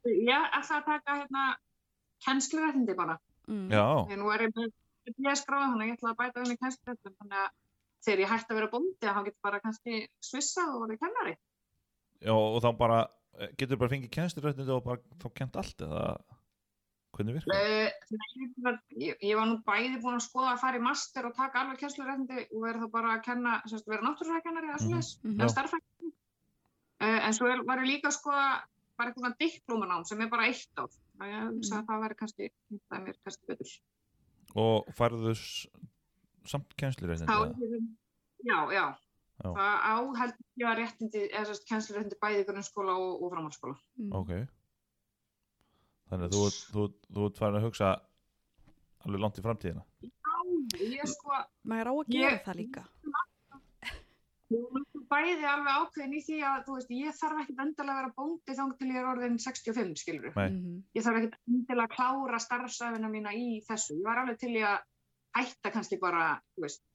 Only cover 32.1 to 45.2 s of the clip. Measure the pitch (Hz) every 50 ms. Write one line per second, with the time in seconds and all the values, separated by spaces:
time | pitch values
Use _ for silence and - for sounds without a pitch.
32.1 | 214 - 220 214 - - 202 - _ _ _ _ 208 202 _ _ 190 190 190 190
33.1 | - _ _ 196 190 _ _ - - - - - - - _ _ _ _ _ _
34.1 | _ _ _ _ _ _ _ - - 104 110 113 110 107 - - - - 120 117
35.1 | 117 113 110 113 113 - - - - - - - _ - - - _ _ _ _
36.1 | _ _ _ _ _ _ - - - 143 139 _ - - 147 135 131 - 95 85
37.1 | 82 82 80 - 214 214 220 226 - 254 240 220 240 226 226 226 - _ _ _
38.1 | _ _ _ _ _ - - 233 - 165 151 143 190 196 170 143 131 - _ _
39.1 | _ _ _ _ _ - - - - 202 196 202 208 - - 214 220 233 247 269
40.1 | 262 233 247 240 226 _ - _ _ 247 240 233 226 226 233 226 - _ 226 220
41.1 | - 214 202 208 - 214 214 208 208 202 - - 226 220 214 - 208 208 214 202
42.1 | 196 - 208 214 214 202 190 202 196 196 202 - _ 202 190 190 185 185 185 185
43.1 | 175 - 175 180 175 165 160 151 - - - 123 135 - _ _ _ 254 220 101
44.1 | 95 95 90 85 87 92 123 - _ _ _ _ _ _ _ _ _ _ _ _
45.1 | _ _